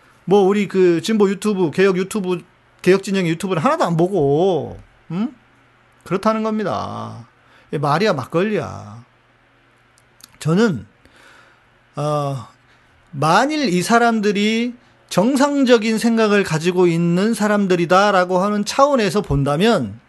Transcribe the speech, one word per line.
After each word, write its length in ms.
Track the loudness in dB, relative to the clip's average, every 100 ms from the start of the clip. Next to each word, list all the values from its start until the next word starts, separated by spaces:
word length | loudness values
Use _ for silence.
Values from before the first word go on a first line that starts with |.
| _ _
뭐 160 | 0 2
우리 280 | 4 2 0
그 340 | 2 2 2
진보 260 | 0 2 2
유튜브, 420 | 0 -2 -2 -2
개혁 280 | 2 0 0
유튜브, 420 | -4 -6 -6 -6 -8 _ _ _
개혁 220 | 0 2
진영의 280 | 0 -2 -2
유튜브를 300 | -2 -4 -2
하나도 220 | 0 0
안 140 | 0 0
보고, 800 | 0 0 0 2 0 0 -4 -12 -20 _ -10
음? 260 | -6 -6 -8 _ _ _ _ _ _
그렇다는 400 | -8 -4 -2 -2
겁니다. 840 | -2 -4 -4 -6 -8 -10 -12 -16 -20 _ _ _ _
이게 80 | -6
말이야 380 | -2 0 0
막걸리야. 920 | -2 -4 -4 -2 -4 -6 -10 -16 -20 -20 _ _ _ _ _ _ _ _ _ _ _ -20 -10
저는, 480 | -2 0 0 -2 -10 _ _ _ -20 -20 _ _ _ _ _ -8
어, 520 | -4 -2 -4 -6 -10 _ _ _ _ _ _
만일 580 | -2 2 4 2 0 0
이 140 | 0
사람들이 960 | 2 2 4 2 0 0 0 0 -2 -8 _ _ -6 0
정상적인 800 | 2 2 2 2 2 2 0 -2
생각을 440 | 0 2 2 2
가지고 460 | 0 -2 0 2 2
있는 460 | 2 0 2 0
사람들이다라고 1040 | 0 0 2 2 0 2 2 4 2 2 0
하는 240 | 0 -2
차원에서 560 | -2 2 2 2 0 -2
본다면 800 | -2 -2 0 0 2 2 -2 -10